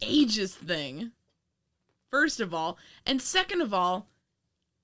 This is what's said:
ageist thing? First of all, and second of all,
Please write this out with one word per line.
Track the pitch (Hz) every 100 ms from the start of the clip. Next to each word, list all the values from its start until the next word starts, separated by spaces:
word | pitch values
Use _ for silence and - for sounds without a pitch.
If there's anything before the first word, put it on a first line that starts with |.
ageist | - 294 247 214 190 -
thing? | 165 160 139 139 233 _ _ _ _ _ _ _ _ _ -
First | 269 302 -
of | 190
all, | 160 165 - - - -
and | 269
second | - 370 381 370
of | 247
all, | 190 180 185 - _ _ _ _ _ _ _